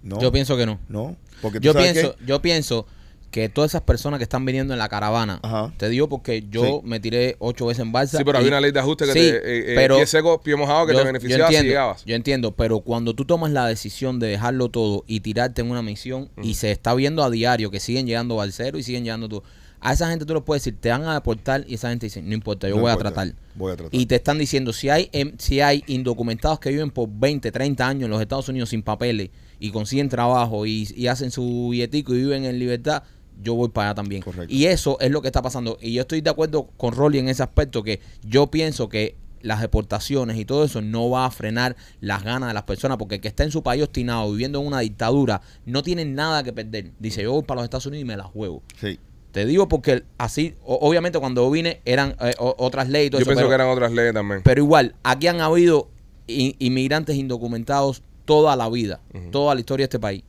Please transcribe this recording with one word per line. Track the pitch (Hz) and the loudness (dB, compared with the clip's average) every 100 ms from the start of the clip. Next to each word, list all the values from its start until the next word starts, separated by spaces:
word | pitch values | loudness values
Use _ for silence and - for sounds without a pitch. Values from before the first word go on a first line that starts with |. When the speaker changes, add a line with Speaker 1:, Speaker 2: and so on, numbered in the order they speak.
Speaker 1:
¿No? | 98 101 | -8 0
Speaker 2:
Yo | 123 | 2
pienso | 131 131 127 | 2 2 2
que | 117 | 0
no. | 104 - | -2 -8
Speaker 1:
¿No? | 104 127 175 - - | -8 -8 -10 -18 -8
Porque | 110 104 | -6 2
tú | 139 | 4
Speaker 2:
Yo | |
Speaker 1:
sabes | 147 180 | 6 6
Speaker 2:
pienso, | 165 147 - | 4 0 -2
Speaker 1:
que | 120 | -2
Speaker 2:
yo | 139 | 0
pienso | 170 165 139 117 104 - - - - | 2 0 0 -4 -4 -18 -20 -20 -10
que | - 110 | -4 -2
todas | 123 151 | 0 0
esas | 165 | 0
personas | - 120 143 143 | 2 0 0 -4
que | |
están | 117 131 | -4 -2
viniendo | 131 131 131 | -2 -2 -4
en | 127 | -4
la | 107 | -4
caravana, | 104 104 113 110 92 | -2 0 0 -2 -4
Speaker 1:
Ajá. | 110 113 110 - | -6 -4 -4 -4
Speaker 2:
te | 104 | -2
digo | 120 147 | 0 0
porque | 135 - 113 104 | -2 -4 -6 -4
yo | 110 | 0
Speaker 1:
Sí. | 123 143 | 0 0
Speaker 2:
me | 117 113 | -4 -6
tiré | 107 117 127 - | -2 0 0 -2
ocho | 117 120 | -6 -4
veces | 117 120 | -4 -2
en | 113 | -2
balsa | 127 139 151 | 0 0 0
Speaker 3:
Sí, | |
pero | 139 135 | 2 4
había | 123 | 4
Speaker 2:
y | |
Speaker 3:
una | 139 | 4
ley | 143 | 4
de | 139 | 2
ajuste | 135 156 143 | 0 0 2
que | |
Speaker 2:
sí, | 139 | 6
Speaker 3:
te, | 170 127 | 6 4
eh, | - 120 - | 0 -2 0
eh, | |
Speaker 2:
pero | 123 131 135 | 4 6 6
Speaker 3:
pie | 147 | 6
seco, | 160 160 165 | 4 4 2
pie | 151 | 2
mojado, | 143 143 151 165 | 0 2 2 4
que | |
Speaker 2:
yo, | 160 | 4
Speaker 3:
te | |
Speaker 2:
yo | 135 | 4
Speaker 3:
beneficiaba | 131 120 131 160 | 0 0 4 6
si | |
Speaker 2:
entiendo, | 156 135 | 6 4
Speaker 3:
llegabas. | 139 127 95 | 2 0 -2
Speaker 2:
yo | - | -4
entiendo, | 117 117 139 117 104 | -2 0 0 -2 0
pero | 113 110 | 0 0
cuando | 95 117 117 | 0 -2 -2
tú | 113 | -4
tomas | 135 165 160 | 0 0 2
la | 143 120 | 0 0
decisión | 113 101 - 131 127 | -2 -8 -6 -4 -2
de | 113 | -2
dejarlo | 101 117 127 123 | 0 0 0 0
todo | 120 110 101 - | 0 0 0 -2
y | 110 | -6
tirarte | 110 107 120 120 | -4 -2 -2 -2
en | 117 | -4
una | 123 | -4
misión, | 110 101 127 131 139 - | -6 -8 -8 -10 -10 -8
Speaker 3:
Ujú. | - | -6
Speaker 2:
y | |
se | - 107 | -2 -2
está | 101 - | -2 0
viendo | 123 139 156 | 2 2 2
a | 139 | 0
diario | 117 117 117 107 | 2 2 2 0
que | 98 | -4
siguen | - 123 127 | -4 -2 -2
llegando | 117 120 113 | -2 -2 -2
balseros | 101 95 123 156 | -4 -4 -6 -6
y | |
siguen | 123 123 | -6 -6
llegando | 117 113 113 | -6 -8 -8
tú, | 104 - - - - | -10 -12 -20 -20 -6
a | 117 | -2
esa | 151 165 | 0 0
gente | 165 151 | -2 -2
tú | |
les | 160 | -4
puedes | 135 147 | 0 -2
decir, | 131 104 | -2 -4
"Te | 117 | 0
van | 120 | 0
a | 160 | 0
deportar", | 151 135 110 - 135 - | -2 -2 -4 -2 -2 -4
y | |
esa | 117 120 | -8 -6
gente | 120 113 | -6 -8
dice, | - | -10
"No | 85 | -6
importa, | 107 107 98 98 | -6 -4 -4 0
yo | 101 | 2
Speaker 1:
No | |
Speaker 2:
voy | 120 | 2
Speaker 1:
importa, | 113 101 | 2 -2
Speaker 2:
a | |
tratar". | 85 95 - - | -4 -6 -8 -18
Speaker 1:
voy | - 95 | -8 -8
a | 87 | -6
tratar. | 82 123 | -4 -2
Speaker 2:
Y | |
te | 120 123 | 2 2
están | - 151 | 2 -2
diciendo, | 143 139 131 | 0 -2 -2
si | 110 139 | -4 0
hay, | 151 185 | 2 2
em, | 147 139 - | -2 -4 -4
si | - 139 | 0 4
hay | 143 143 143 | 4 2 0
indocumentados | 131 123 117 117 113 151 156 | -4 -2 -2 -4 -2 -2 -2
que | 143 | -2
viven | 143 151 | -4 -4
por | 131 113 | -4 -6
veinte, | 104 131 147 117 | 0 0 0 -4
treinta | 120 139 131 127 | -2 -2 0 0
años | 139 | 0
en | 120 | -2
los | 107 | -2
Estados | 107 139 135 | -2 -4 -4
Unidos | 131 117 | -4 -4
sin | 113 | -4
papeles | 104 104 123 110 95 - - - | -4 -2 -2 -2 -6 -12 -20 -10
y | 107 | -6
consiguen | 110 107 131 143 | -6 -2 -2 0
trabajo | 123 120 127 117 110 107 | 0 2 2 2 -2 -2
y, | 110 104 | -4 -4
y | - 120 | -4 -2
hacen | 127 131 | -2 -4
su | 127 123 120 120 | -4 -4 -2 -2
billetico | 120 120 147 127 | -2 0 -2 0
y | 123 | 0
viven | 135 135 | 0 -2
en | 131 123 | -2 -4
libertad, | 123 120 135 151 - - - 98 | -2 -2 -2 -4 -6 -20 -20 -10
yo | 104 | -4
voy | 117 120 | 0 0
para | 110 104 | 0 -2
allá | 104 | -4
también. | 101 98 | -6 -8
Speaker 1:
Correcto. | 92 90 85 | -8 -10 -4
Speaker 2:
Y | 135 156 | 2 4
eso | 175 - 135 | 4 0 0
es | 131 | 0
lo | 147 | 0
que | 131 | 0
está | 131 | -2
pasando. | 123 131 117 113 | -2 -6 -6 -6
Y | 117 | -4
yo | 120 | -4
estoy | 131 160 | -2 -2
de | 156 | -2
acuerdo | 147 160 151 127 - | 0 0 -2 -6 -4
con | 120 | -4
Rolly | 120 147 143 | 2 2 2
en | 131 | 0
ese | 127 | -2
aspecto, | 131 - 110 120 | 2 2 2 -4
que | 104 101 - - | -4 -6 -8 -18
yo | 107 127 143 | 2 4 4
pienso | 156 160 147 113 | 2 -2 -2 -4
que | 107 107 - - - | -2 -4 -6 -20 -12
las | 110 107 | -4 -2
deportaciones | 113 110 101 104 - 139 120 113 | 0 0 0 -4 -2 -2 -2 -4
y | |
todo | 107 139 | -2 0
eso | 151 117 | 2 0
no | 107 113 120 | -4 -2 0
va | 127 127 | 0 -2
a | |
frenar | - 110 113 123 123 - - | -4 -4 0 -2 -4 -16 -12
las | 101 98 | -6 -4
ganas | 101 127 127 | -4 -4 -4
de | |
las | 107 | -6
personas, | - 98 135 127 | -4 -4 -2 -2
porque | 101 104 | -4 -6
el | |
que | 107 | -8
está | - | -2
en | 151 | -2
su | 156 | -2
país | 131 127 | -2 0
obstinado, | 147 - 120 117 107 | -2 -2 -2 -2 -2
viviendo | 104 131 139 | -2 -4 -4
en | 147 | -4
una | 139 | -2
dictadura, | 113 107 110 139 131 98 - - | -4 -2 2 2 2 0 -4 -18
no | - 131 | -6 -4
tiene | 147 175 | -2 -4
nada | 151 135 156 156 | -4 -4 -2 -2
que | 127 | -2
perder. | 117 110 110 90 - | -8 -8 -8 -10 -8
Dice, | 110 104 | -6 -4
"Yo | 104 | -2
voy | 143 | -2
para | 143 127 | -2 -6
los | |
Estados | 120 131 139 | -4 -6 -8
Unidos | 147 | -8
y | |
me | 131 104 | -8 -10
la | |
juego". | 95 104 104 76 - - | -12 -10 -8 -10 -16 -8
Speaker 1:
Sí. | 104 90 - - - | -8 -8 -14 -20 -10
Speaker 2:
Te | - 107 | -4 2
digo | 170 185 | 4 4
porque | 156 135 127 - - | 2 2 0 0 -8
así, | 123 - 160 - | -6 -2 -4 -6
o-, | 120 131 147 | -4 2 4
obviamente | 170 175 165 | 4 2 -2
cuando | 135 123 123 | -2 2 2
vine | 156 170 165 | 2 -2 -4
eran, | - 127 139 139 | 0 2 2 -2
eh, | 120 - | -4 0
o-, | 123 - | -2 0
otras | 127 131 127 | -2 0 0
leyes | 143 143 | 2 2
y | |
todo | 135 | 4
Speaker 3:
Yo | |
Speaker 2:
eso, | 127 | 4
Speaker 3:
pienso | 139 | 4
Speaker 2:
pero | 127 | 4
Speaker 3:
que | |
eran | 131 131 | 4 4
otras | 127 120 | 2 2
leyes | 117 117 | 4 2
también. | 110 101 98 | 2 -2 4
Speaker 2:
pero | 95 131 | 4 6
igual, | 147 156 127 - | 6 6 6 0
aquí | 123 131 165 | -2 2 2
han | 175 | 2
habido | 160 170 175 151 - - - - - | 2 6 6 6 2 -14 -20 -20 -8
in-, | 113 131 - | -2 -2 0
inmigrantes | 127 131 131 151 156 139 | 0 0 0 -2 -2 -4
indocumentados | 135 120 117 117 117 139 139 131 - - | -2 -6 -4 -6 -2 0 0 -2 -12 -18
toda | - 151 156 135 | 4 6 8 4
la | 113 | 0
vida, | 120 107 90 - | -2 -4 -6 -12
Speaker 3:
Ujú. | 98 87 | -16 -6
Speaker 2:
toda | 135 143 | 0 2
la | 135 | 0
historia | 113 135 | 0 -2
de | 135 | 0
este | 127 | -2
país. | 107 98 | -4 -6